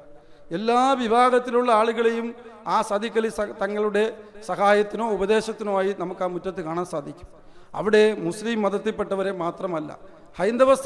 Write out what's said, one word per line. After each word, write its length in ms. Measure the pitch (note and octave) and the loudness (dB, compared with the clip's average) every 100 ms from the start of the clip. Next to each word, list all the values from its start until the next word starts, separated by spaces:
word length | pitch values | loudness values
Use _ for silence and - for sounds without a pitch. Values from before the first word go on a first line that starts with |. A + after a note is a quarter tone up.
| - - - - - E3+ | -20 -20 -20 -20 -10 -6
എല്ലാ 220 | A3 A#3+ C4 C4+ | 0 2 4 2
വിഭാഗത്തിലുള്ള 640 | A#3 A#3 B3 B3 B3 A#3+ B3 A3 | 2 4 6 4 2 0 4 4
ആളുകളെയും 460 | A3+ A3 A#3 A#3 A#3 A#3 - G#3+ G#3+ | 4 2 0 0 -6 -8 -16 -12 -2
ആ 20 | F#3+ G#3+ | 0 0
സാദിഖ് 280 | G#3 A3+ A3+ | -2 -2 -2
അലി 100 | A3 G#3+ | -2 -2
സ-, 160 | G#3 - | -6 -4
തങ്ങളുടെ 420 | G3 G#3 G#3+ G#3 A3 A3 - - - | -4 -2 0 0 0 -2 -16 -16 -8
സഹായത്തിനോ 560 | F3 G3+ G#3 G#3 G#3 A3+ G3+ | 0 4 4 2 -2 -2 -2
ഉപദേശത്തിനോ 560 | F#3+ A3 A3 G#3+ G#3 G3 | 2 0 0 -6 -2 0
ആയി 140 | F#3+ F#3+ | 0 -2
നമുക്ക് 200 | F3+ F#3 F#3 | -6 -4 -4
ആ 40 | |
മുറ്റത്ത് 280 | F3 F#3+ F#3 D#3+ | -4 -8 -8 -6
കാണാൻ 180 | E3 F3 | -6 -4
സാധിക്കും. 340 | D#3+ C#3+ C#3+ - - - - - - | -6 -8 -14 -18 -20 -20 -20 -14 -6
അവിടെ 260 | F3+ G#3+ G#3+ G#3+ E3 | 2 6 6 4 -4
മുസ്ലിം 320 | E3+ G#3+ A#3 G3+ | -4 -4 0 0
മതത്തിൽപ്പെട്ടവരെ 640 | G3 G#3 G#3+ G3+ G3 F#3+ F#3 | 0 -4 -4 -4 -2 -2 -4
മാത്രമല്ല, 480 | E3+ E3+ F#3 E3 D3+ - - - - - | -6 -6 -6 -6 -8 -12 -18 -20 -16 -4
ഹൈന്ദവ 320 | F#3 A#3 C4 C4+ | 0 4 4 4